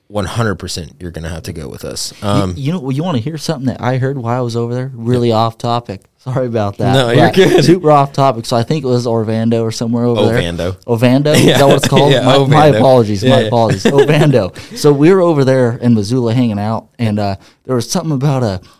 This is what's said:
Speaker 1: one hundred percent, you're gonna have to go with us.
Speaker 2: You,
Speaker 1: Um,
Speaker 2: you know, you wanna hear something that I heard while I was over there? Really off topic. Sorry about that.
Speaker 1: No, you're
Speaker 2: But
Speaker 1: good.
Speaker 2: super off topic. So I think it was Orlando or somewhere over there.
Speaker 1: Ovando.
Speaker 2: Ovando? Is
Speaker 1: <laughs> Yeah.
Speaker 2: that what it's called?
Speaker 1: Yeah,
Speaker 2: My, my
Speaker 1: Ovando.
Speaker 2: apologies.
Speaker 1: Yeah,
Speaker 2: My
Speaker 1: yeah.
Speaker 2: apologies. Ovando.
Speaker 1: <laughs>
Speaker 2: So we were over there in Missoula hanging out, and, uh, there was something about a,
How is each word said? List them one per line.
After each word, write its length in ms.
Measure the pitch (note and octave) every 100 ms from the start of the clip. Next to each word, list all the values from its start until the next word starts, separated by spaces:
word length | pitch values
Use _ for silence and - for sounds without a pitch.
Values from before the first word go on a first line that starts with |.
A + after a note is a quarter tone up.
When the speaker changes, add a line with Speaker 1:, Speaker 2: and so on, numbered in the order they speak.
| _
Speaker 1:
one 180 | G#2 F#2
hundred 300 | A#2 A2 F2+
percent, 380 | F2+ F#2+ E2 -
you're 120 | F2+
gonna 160 | D#2+ E2
have 140 | E2
to 100 | -
go 140 | D#2+ C2+
with 160 | -
us. 300 | D2+ - - -
Speaker 2:
You, 60 | G#2
Speaker 1:
Um, 260 | G2+ F#2+ F2
Speaker 2:
you 160 | C3+
know, 180 | F3 C3
you 120 | C3+
wanna 140 | F3+ C3
hear 180 | C3+ D#3
something 260 | - D3 C3+
that 140 | E2+
I 160 | A#2+ C3
heard 200 | C3 C#3
while 180 | A2+ B2
I 40 |
was 140 | B2 A#2
over 180 | A#2
there? 180 | B2 C3
Really 380 | A#2 A2+ B2 A#2+
off 260 | A2 A2+ -
topic. 460 | A#2+ A#2+ A#2 F#2+ _ _
Sorry 260 | B2+ C3 B2+
about 320 | A2+ G2+ G2+
that. 160 | A#2+
Speaker 1:
No, 160 | B2+ A#2+
you're 160 | A#2 -
Speaker 2:
But 80 | F3
Speaker 1:
good. 300 | F#3 F4+ D3
Speaker 2:
super 240 | F#3 D3+
off 220 | D3 C#3
topic. 320 | - C3+ A#2 -
So 100 | A#2
I 80 |
think 200 | A#2 D#3
it 40 | C3
was 180 | B2 A#2+
Orlando 560 | A2+ A2 A2 A2+ A#2
or 80 | A2+
somewhere 340 | - A#2 A#2+ A#2+
over 200 | A2+ A2
there. 120 | A#2+
Speaker 1:
Ovando. 380 | F2 E2+ E2+ F#2 -
Speaker 2:
Ovando? 460 | A2+ B2 C3 D3
Is 120 | D3+
Speaker 1:
<laughs> 20 | -
Yeah. 120 | -
Speaker 2:
that 100 | C#3
what 100 | C#3
it's 100 | -
called? 240 | C3+ C#3+
Speaker 1:
Yeah, 100 | C3+
Speaker 2:
My, 120 | -
my 40 | C3+ C3+ C#3+ D3+
Speaker 1:
Ovando. 100 | A2
Speaker 2:
apologies. 460 | C3+ B2+ G#2 G2+
Speaker 1:
Yeah, 60 | B2+
Speaker 2:
My 80 | C3
Speaker 1:
yeah. 60 | A2
Speaker 2:
apologies. 380 | A#2 A2 F#2+ A#2
Ovando. 680 | C#3 D3 D3+ D3+ B2+ F2+ -
Speaker 1:
<laughs> 120 | - A#3
Speaker 2:
So 180 | D3+
we 180 | C#3+ D#3
were 100 | F#3+
over 220 | F3 D3
there 320 | C3 C3 A#2+ A#2
in 160 | A#2+ A2
Missoula 380 | G2+ B2+ A#2
hanging 260 | B2+ A#2+ G2+
out, 280 | G#2+ A2+ - -
and, 180 | A2+ G#2
uh, 160 | G2+ G2 _ _ -
there 100 | B2
was 140 | A2+
something 220 | F#3 D#3+
about 320 | C3+ C#3+ C3
a, 180 | A2+ F2+ F2+